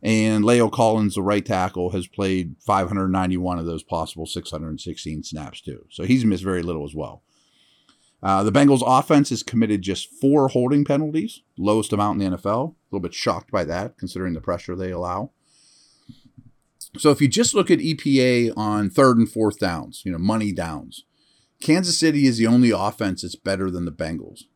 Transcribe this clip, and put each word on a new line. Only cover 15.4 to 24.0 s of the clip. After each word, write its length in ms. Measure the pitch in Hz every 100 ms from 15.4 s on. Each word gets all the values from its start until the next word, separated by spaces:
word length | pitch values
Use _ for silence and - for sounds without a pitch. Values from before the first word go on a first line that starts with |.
| _ _ _ _ _ _ - - _ - - _ _ - - -
So 120 | 151
if 100 | 139
you 60 | 143
just 280 | 208 240 208
look 160 | -
at 100 | 170
E 140 | 160 147
P 260 | 147 135
A 300 | 127 120 117
on 380 | - 107 104 101
third 280 | - 135 117
and 140 | 110
fourth 260 | 113 107 -
downs, 460 | 95 82 55 - 98
you 60 |
know, 60 | 85
money 340 | 92 110 107
downs, 540 | 90 82 76 64 - - _ _ _ _ _
Kansas 360 | - 165 180 -
City 300 | 165 147 139
is 100 | 113
the 100 | 113
only 240 | 123 120
offense 500 | 98 101 - 104 95
that's 140 | 90 -
better 360 | - 98 95
than 140 | 90 85
the 60 |
Bengals. 500 | 73